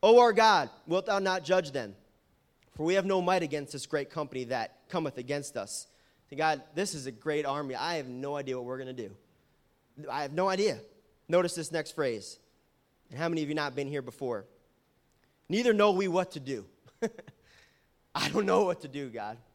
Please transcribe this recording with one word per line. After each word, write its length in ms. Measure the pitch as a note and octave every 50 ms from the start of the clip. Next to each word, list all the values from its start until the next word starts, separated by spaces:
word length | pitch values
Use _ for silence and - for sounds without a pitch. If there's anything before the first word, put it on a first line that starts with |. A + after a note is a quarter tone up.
| -
"O 160 | G#3 A3+ A#3+
our 160 | B3 A#3+ A3
God, 340 | F#3+ A3 A3 G#3 F3 C#3+ A#2 - - -
wilt 200 | - E3 F#3 F#3+
thou 140 | A3 G#3 G3
not 220 | G3 F#3+ F#3 F#3+ D#3+
judge 280 | C#3 F#3 F#3 F3+ D3
them? 260 | C3 C#3+ A#2 G#2 G2 - _ _ _ _ _ _ _ _ _ _ _ _ _ _ _
For 100 | - D3+
we 100 | E3 F#3
have 100 | G3 F#3
no 160 | G3 G3 F#3+ F3+
might 200 | F3 F#3 F#3 F3
against 300 | D3+ C#3 D3 C#3+ C#3+ -
this 140 | C#3 -
great 240 | - - D3+ C#3+ C3+
company 340 | - E3 D3+ C3+ - C3 B2+
that 420 | A#2 C3 B2 A2+ - - _ _ _
cometh 260 | - F3+ D#3+ D3 B2+
against 400 | - B2+ B2 C#3+ D3 C#3 - -
us." 300 | A#2+ G2 G#2 - - - _ _ _ _ _ _ _ _ _
To 80 | -
God, 260 | C#3 D3+ D#3+ D#3 C#3 C3 - -
"This 200 | D3+ G3 F#3+ D#3
is 120 | D#3 C3
a 40 | C3
great 360 | B2 - - D#3 D3+ D3 D3+
army. 280 | C#3 C3+ D3 D3 C3+ C3
I 220 | G2 A#2 E3 E3+
have 100 | D#3+ C#3+
no 300 | B2+ B2 B2+ C3+ C#3+ C#3+
idea 220 | D3 C#3 C3 B2+ B2+
what 80 | B2
we're 100 | B2 B2+
gonna 160 | C3 C3+ B2+ B2+
do. 240 | B2 A2+ F#2+ F#2+ - _ _ _ _ _ _ _ _ _ _ _ _ _ _ _ - D3+
I 140 | C#3 B2 C#3+
have 140 | D3 C#3 C#3+
no 160 | E3 F#3 G3
idea." 320 | F#3+ F#3 G#3 G#3+ C#3+ A2 - - _ _ _ _ _ _ _ _
Notice 260 | D#3+ F3 F3+ F3 F3
this 180 | F3 D#3+ - D#3
next 200 | E3 D3+ - -
phrase. 460 | - D3+ C3 A#2 G#2+ F#2+ - - - _ _ _ _ _ _ _ _ _ _ _ _ _ _
And 100 | D3 B2
how 120 | D#3+ E3+
many 120 | E3+ E3 D#3
of 60 | C#3+
you 60 | D3+
not 200 | D#3 D3 C#3+ B2+
been 140 | C3 C#3 C#3
here 140 | D3 C#3+ C3
before? 420 | B2 A#2 - C#3 B2+ A#2+ G#2 G2 - _ _ _ _ _ _ _ _ _ _ _ _ _ _ _ _ _ _ _ _
"Neither 240 | E3+ G#3 B3 B3 A3
know 200 | G#3 G#3 G#3 G3
we 160 | F#3 G3 F#3+
what 240 | E3+ F#3 F3+ F3+ -
to 80 | D#3
do." 260 | C3+ B2+ C#3 A2+ G2 - _ _ _ - _ _
<laughs> 1120 | - A3 - - - - - _ _ _ _ - - _ _ _ _ _ _ _ _ _ _
I 140 | C#3+ - D3
don't 160 | D3 - G#3
know 200 | G3 F#3 F#3+ G#3
what 180 | F#3 F3 - -
to 60 | D3
do, 200 | C3 C#3+ C#3 B2+
God. 300 | A2 A2+ G#2 G#2 A2+ A#2 A#2+ _ _